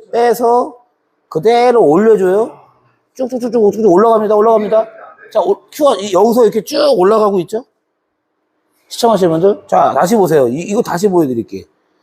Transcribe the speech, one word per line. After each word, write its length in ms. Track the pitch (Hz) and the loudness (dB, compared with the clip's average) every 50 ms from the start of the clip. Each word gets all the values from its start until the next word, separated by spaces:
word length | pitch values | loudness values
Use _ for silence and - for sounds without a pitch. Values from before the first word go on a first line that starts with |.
| - - | -18 -8
빼서 640 | - 233 240 240 220 214 247 233 240 247 269 302 - - _ _ _ _ _ _ _ _ _ - | -4 -2 0 0 -2 0 0 0 0 0 -2 -4 -10 -20 _ _ _ _ _ _ _ _ _ -10
그대로 540 | - 160 156 220 240 240 240 247 240 233 185 | -10 -4 -2 0 0 2 2 2 2 2 4
올려줘요. 640 | 143 151 190 214 226 214 185 190 180 190 208 233 302 - - - _ _ _ _ _ _ _ _ _ _ | 4 2 2 4 2 2 2 2 0 0 -2 -2 -4 -8 -20 -20 _ _ _ _ _ _ _ _ _ _
쭉쭉쭉쭉쭉 800 | - 262 233 262 240 240 233 214 240 214 202 196 214 220 202 | -10 -10 -8 -8 -8 -8 -4 -2 0 0 0 0 2 2 2
올라갑니다. 440 | 170 185 220 226 226 214 214 202 214 | 4 4 4 4 2 0 0 0 0
올라갑니다. 520 | 208 214 226 226 214 214 190 220 220 220 - - - - - - _ - - | 2 2 2 2 0 0 0 -2 -2 -2 -2 -10 -20 -20 -20 -20 _ -18 -6
자, 80 | - 214 | -4 -4
올-, 140 | 175 180 202 - _ _ | -2 -2 -4 -4 _ _
큐가 240 | - - 302 277 233 185 | -6 0 0 0 0 0
이-, 140 | 196 208 196 | -4 -2 0
여기서 300 | 254 208 233 214 254 233 | 2 2 2 2 2 2
이렇게 200 | 208 - 220 - | 2 0 -2 -6
쭉 140 | - 294 294 311 285 262 185 | -6 -4 -2 0 0 2 2
올라가고 420 | 180 196 220 214 214 202 202 185 | 2 2 2 2 0 0 -2 -2
있죠? 240 | 165 - - 226 269 _ _ _ _ _ _ _ _ _ _ _ _ _ _ _ _ _ _ _ _ _ _ _ _ - | -6 -6 -10 -12 -12 _ _ _ _ _ _ _ _ _ _ _ _ _ _ _ _ _ _ _ _ _ _ _ _ -18
시청하시는 420 | - - - 233 220 175 185 165 | -8 -2 0 0 0 2 0 0
분들, 320 | 160 165 180 196 214 202 - - | 0 0 0 0 -2 -2 -6 -4
자, 260 | - 180 160 120 113 | 0 0 0 0 0
다시 200 | 131 165 175 233 | 0 0 0 2
보세요. 320 | 220 185 147 160 147 131 117 | 0 0 2 2 0 0 0
이, 120 | 123 156 | -2 -6
이거 220 | 175 - 202 240 | -8 -6 -4 -4
다시 260 | - - 165 170 202 208 | -4 -4 -6 -4 -2 0
보여드릴게요. 560 | 180 175 156 131 123 113 104 - 98 95 90 _ _ _ _ _ _ _ | 0 0 0 0 -4 -6 -8 -10 -12 -16 -16 _ _ _ _ _ _ _